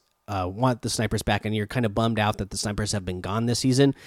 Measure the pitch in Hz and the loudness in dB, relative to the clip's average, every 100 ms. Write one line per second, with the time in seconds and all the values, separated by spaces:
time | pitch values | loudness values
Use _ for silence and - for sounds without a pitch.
0 | _ _ - 98 90 95 131 117 113 - | _ _ -8 -4 -4 0 0 0 -4 -2
1 | 107 107 - 104 107 107 101 131 117 101 | -2 0 0 0 0 -2 -2 0 0 2
2 | 113 110 107 107 98 - 107 104 104 104 | 0 2 0 0 -6 -4 -4 -2 -2 -2
3 | 92 90 92 107 117 120 131 127 139 - | -4 -6 -4 -2 0 0 2 4 4 2